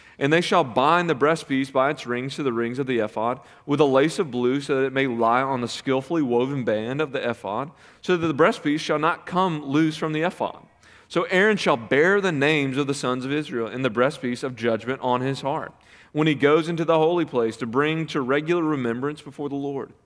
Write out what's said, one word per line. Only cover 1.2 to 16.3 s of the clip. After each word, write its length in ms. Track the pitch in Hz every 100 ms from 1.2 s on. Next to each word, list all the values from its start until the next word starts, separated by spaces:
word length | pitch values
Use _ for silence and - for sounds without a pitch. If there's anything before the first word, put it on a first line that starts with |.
| 143 165 - 135 135
by 200 | 135 135
its 160 | 147 120
rings 300 | 120 131 139
to 60 |
the 100 | 139
rings 260 | 117 117 123
of 80 | 131
the 140 | 120
ephod 380 | 107 113 113 135 - - -
with 140 | 143
a 40 |
lace 340 | 147 131 156 160
of 120 | 165
blue, 320 | 120 123 139
so 140 | 139 135
that 100 | 135
it 60 |
may 120 | 135 135
lie 360 | 117 113 123
on 180 | 135 131
the 80 | 117
skillfully 540 | - 135 131 131 170
woven 420 | 135 120 131 143
band 380 | 117 107 110 139
of 100 | 151
the 160 | 113 113
ephod, 420 | 117 98 110 147 - - -
so 160 | - 180
that 100 | 165
the 60 |
breastpiece 480 | 135 175 226 151 151
shall 180 | - 151
not 280 | 156 - -
come 360 | 180 185 151 139
loose 320 | 143 160 156
from 160 | 160
the 80 | 156
ephod. 420 | 170 - 98 - - _ - - _
So 160 | -
Aaron 340 | 160 180 208 208
shall 180 | 139 123
bear 460 | 110 131 170 202
the 100 | 190
names 460 | 147 139 156 135 131
of 80 | 139
the 80 |
sons 320 | 135 131 127 127
of 60 |
Israel 360 | 147 147 123 110
in 140 | 120
the 80 | 131
breastpiece 520 | 110 131 147 123 120
of 140 | 135 117
judgment 460 | 117 113 117 131
on 180 | 127 123
his 220 | 131 135
heart, 320 | 131 151 110 - _ - -
when 140 | 151
he 80 | 156